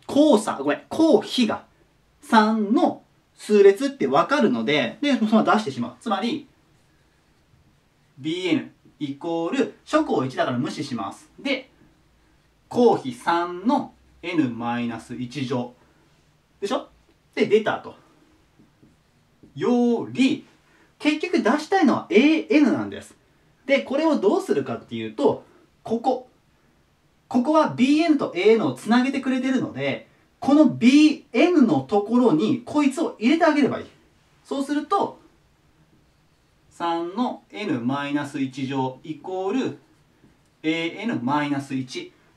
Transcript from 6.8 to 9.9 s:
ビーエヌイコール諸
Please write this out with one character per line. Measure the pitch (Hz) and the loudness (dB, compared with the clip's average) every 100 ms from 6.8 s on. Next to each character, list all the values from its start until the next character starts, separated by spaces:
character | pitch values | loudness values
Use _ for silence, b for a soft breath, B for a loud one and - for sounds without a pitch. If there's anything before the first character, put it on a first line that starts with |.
| _ _ _ _ _ _ _ _ _ _ _ _ _ - | _ _ _ _ _ _ _ _ _ _ _ _ _ -12
ビ | 147 180 185 | -8 -6 -2
ー | |
エ | 143 | -2
ヌ | - - _ _ | -4 -14 _ _
イ | 143 | -10
コ | 139 - 165 170 | -8 -6 -4 -2
ー | |
ル | 277 - - | -2 -4 -6
諸 | - | -4